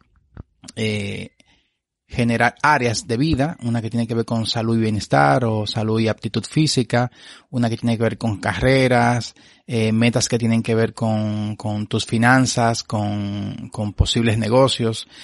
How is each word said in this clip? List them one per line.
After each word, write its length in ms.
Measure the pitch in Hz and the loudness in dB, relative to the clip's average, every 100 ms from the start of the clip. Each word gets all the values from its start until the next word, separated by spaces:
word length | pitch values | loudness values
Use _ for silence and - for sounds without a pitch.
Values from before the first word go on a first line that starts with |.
| _ _ _ - - _ - | _ _ _ -20 -20 _ -16
eh, 560 | - 110 104 101 98 - - _ _ _ _ _ _ _ | -6 -4 -2 -4 -8 -12 -18 _ _ _ _ _ _ _
generar 440 | - 117 113 120 - | -2 0 2 0 2
áreas 440 | 147 147 120 110 - | 2 2 2 -2 -4
de 120 | 117 | 0
vida, 400 | 160 135 151 175 | 0 0 -2 -4
una 200 | 117 117 | -4 -2
que 80 | 110 | -2
tiene 160 | 117 117 | -2 -2
que 80 | |
ver 100 | 117 | -2
con 220 | 113 117 107 | -2 -2 -2
salud 320 | 117 113 113 | -2 0 0
y 20 | |
bienestar 640 | 110 107 - 139 143 135 | 0 -2 0 2 4 4
o 220 | 117 110 104 | 2 0 -2
salud 340 | 113 107 110 | -2 0 0
y 80 | 110 | 0
aptitud 340 | 104 110 113 | -2 -4 -6
física, 680 | - 151 156 - 117 120 123 - - - _ | -2 0 2 2 0 0 0 -4 -20 -20 _
una 180 | 123 117 | -2 -2
que 80 | 113 | 0
tiene 220 | 120 110 | 0 0
que 40 | |
ver 140 | 113 98 | 0 0
con 240 | 117 98 | -2 -2
carreras, 920 | 98 87 127 135 127 120 120 120 - - - - - | -2 0 2 4 4 4 4 2 -4 -12 -20 -20 -6
eh, 260 | 117 110 | -2 0
metas 380 | 110 120 120 - | 2 2 2 0
que 80 | 120 | 0
tienen 240 | 117 113 | 2 2
que 120 | 110 | 2
ver 200 | 113 113 | 0 0
con, 600 | - 113 110 107 107 107 107 | 0 -2 0 -2 -2 -4 -6
con 300 | 107 104 107 | -4 -4 -2
tus 200 | 110 - | -4 -2
finanzas, 760 | 113 120 131 127 - 117 117 | 0 0 0 -2 0 0 -2
con, 880 | - 107 104 104 101 101 101 78 - | -4 -4 -2 -4 -6 -6 -8 -10 -12
con 220 | - 104 | -8 -6
posibles 460 | - - 120 113 110 | 0 0 2 2 0
negocios, 680 | 107 123 135 - 113 113 - - | 2 4 4 2 -2 -4 -10 -18